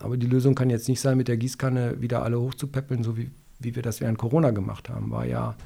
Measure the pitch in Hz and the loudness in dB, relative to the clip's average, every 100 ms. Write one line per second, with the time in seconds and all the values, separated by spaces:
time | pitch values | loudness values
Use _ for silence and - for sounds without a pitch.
0 | - 123 120 127 131 127 127 117 - 127 | -4 -2 2 4 4 4 4 2 0 0
1 | 135 131 123 117 123 131 135 127 120 123 | 2 2 2 0 0 -2 0 0 0 -2
2 | 120 120 120 120 127 131 139 139 139 123 | -2 0 0 0 -2 -4 -6 -4 -2 -2
3 | 117 113 120 - - - 120 120 113 110 | -2 -2 -6 -10 -20 -10 -6 -4 -4 -2
4 | 117 110 117 147 151 107 101 104 - 117 | -2 0 2 4 4 2 -2 -6 -8 -6
5 | 107 113 120 120 117 110 | -4 -4 -2 -2 -4 -6